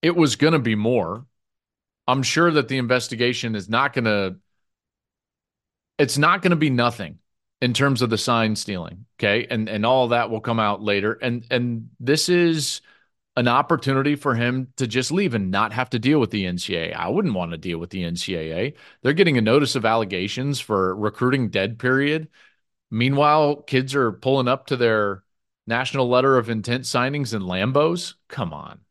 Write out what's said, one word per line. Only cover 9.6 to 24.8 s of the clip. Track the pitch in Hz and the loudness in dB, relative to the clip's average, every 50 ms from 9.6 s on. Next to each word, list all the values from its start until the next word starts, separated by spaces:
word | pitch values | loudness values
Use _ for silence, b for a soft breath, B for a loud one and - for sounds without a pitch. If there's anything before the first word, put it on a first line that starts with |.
| 110 107 | -4 -4
and | 104 104 107 | -4 -2 2
all | 117 131 131 127 117 | 2 4 2 2 2
that | 120 120 123 104 | 2 0 0 0
will | 113 107 | -4 -6
come | - - 117 113 | -4 -2 0 0
out | 110 104 101 95 107 | 2 0 0 -2 -2
later. | 107 101 101 98 107 113 | 0 0 0 0 0 -2
And, | - - 127 117 120 120 - | -2 -4 -4 -4 -4 -6 -4
and | 135 123 120 120 120 117 113 - _ _ | -2 -2 -2 -2 -4 -6 -8 -12 _ _
this | 120 123 147 156 - - | -2 0 0 0 2 0
is | 180 175 175 170 160 160 139 - - - b b b b b b b _ _ _ _ | 2 2 4 2 2 0 -2 -4 -6 -8 b b b b b b b _ _ _ _
an | - 120 120 | -2 0 2
opportunity | 120 131 147 - 165 147 - 135 135 135 135 147 147 | 2 2 2 0 -2 -2 0 -2 0 0 0 0 -2
for | 143 - 143 123 | -2 -2 -2 0
him | 113 120 120 123 131 131 127 _ | 0 0 -2 -2 -4 -6 -8 _
to | - 135 | -6 -6
just | 117 107 127 127 - | -2 -2 -2 -2 0
leave | 151 185 202 175 120 | 0 0 0 0 0
and | 110 98 92 | -2 -2 -2
not | 92 98 110 110 110 | 0 0 0 0 2
have | 120 127 - | 0 0 0
to | - 120 | -2 -2
deal | 110 131 151 151 | 2 2 4 4
with | 123 - | 2 2
the | - 107 98 | 0 -2 -2
N | 90 87 90 | -2 -4 -6
C | - - 95 | -4 -4 -4
A | 82 82 82 | -4 -4 -4
A. | 82 | -4
I | 78 85 87 | -4 -4 -2
wouldn't | 117 180 208 165 107 | -2 0 0 0 -2
wanna | 92 87 82 85 | -2 -4 -6 -8
deal | 80 80 92 85 82 | -10 -8 -6 -6 -6
with | 85 87 | -8 -8
the | - 95 87 | -8 -6 -6
N | 85 85 | -6 -6
C | 87 - - 95 | -6 -6 -6 -6
A | 85 78 80 80 85 | -6 -6 -6 -4 -4
A. | 101 139 147 B B B B B B | -4 -6 -6 B B B B B B
They're | 123 147 | -2 4
getting | 165 196 170 143 123 | 4 4 4 4 2
a | 110 | 4
notice | 107 117 143 147 - - | 4 4 4 2 2 -2
of | 131 110 | 0 0
allegations | 113 113 117 113 95 98 90 92 104 - - 131 143 143 127 | 2 2 2 -2 -2 -4 -6 -4 -4 -6 -6 -4 -4 -4 -6
for | - - 110 98 95 92 92 | -4 -2 0 0 0 0 -2
recruiting | 104 104 107 - - 123 127 127 135 123 107 | -2 -4 -4 -2 0 0 0 2 2 0 -2
dead | - 101 95 104 117 117 | -2 -2 -2 -2 -4 -4
period. | - 127 131 135 139 143 151 160 156 - b b b b b b b _ _ _ _ _ | -2 0 0 2 0 0 -2 -4 -6 -10 b b b b b b b _ _ _ _ _
Meanwhile, | - 110 120 131 139 139 147 147 151 156 151 147 147 147 - | -2 0 0 2 4 4 4 4 6 4 4 2 0 -2 -6
kids | - - 127 131 131 131 | 0 0 0 0 0 0
are | 143 131 113 98 | 0 0 0 -2
pulling | - - 131 135 139 127 123 | -2 0 0 2 2 2 2
up | 131 135 - | 0 0 -2
to | - 139 | -6 -2
their | 123 | 0